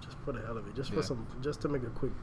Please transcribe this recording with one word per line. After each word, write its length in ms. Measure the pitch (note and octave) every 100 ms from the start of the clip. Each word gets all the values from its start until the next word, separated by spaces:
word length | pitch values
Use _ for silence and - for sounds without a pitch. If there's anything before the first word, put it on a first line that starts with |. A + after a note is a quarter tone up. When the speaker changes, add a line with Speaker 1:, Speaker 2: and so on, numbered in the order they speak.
Speaker 1:
just 160 | - -
for 100 | C#3+
the 80 | A#2+
hell 160 | A2 A2+
of 100 | G2+
it, 80 | -
just 140 | C#3
for 60 | D#3
Speaker 2:
Yeah. 40 |
Speaker 1:
some, 240 | - B2 G#2+ -
just 200 | C3+ C#3+
to 60 | D3+
make 140 | C#3+
a 60 | A#2
quick 220 | A2+ C3 -